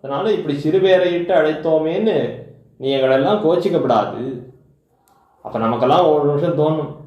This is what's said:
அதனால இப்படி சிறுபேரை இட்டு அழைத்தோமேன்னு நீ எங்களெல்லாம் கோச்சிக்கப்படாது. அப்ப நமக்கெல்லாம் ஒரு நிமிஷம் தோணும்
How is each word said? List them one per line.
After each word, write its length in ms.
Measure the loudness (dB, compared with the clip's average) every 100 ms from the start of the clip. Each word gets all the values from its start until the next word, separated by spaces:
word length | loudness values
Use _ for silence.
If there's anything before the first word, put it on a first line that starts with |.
அதனால 300 | -8 -4 -2
இப்படி 260 | -2 -2 -4
சிறுபேரை 540 | 0 2 4 4 2
இட்டு 220 | -2 0
அழைத்தோமேன்னு 1080 | 2 2 0 0 0 0 -2 0 0 -4 -8 -18 -20 _ _
நீ 180 | -4 0
எங்களெல்லாம் 440 | 2 2 2 0
கோச்சிக்கப்படாது. 1000 | 2 0 0 -2 2 0 0 -6 -10 -10 -16 -20 _ _ _ _ _ _ _ _
அப்ப 160 | -10 -4
நமக்கெல்லாம் 540 | -2 0 2 4 4
ஒரு 120 | 4
நிமிஷம் 340 | 2 0 -2 0
தோணும் 380 | 0 0 -6 -10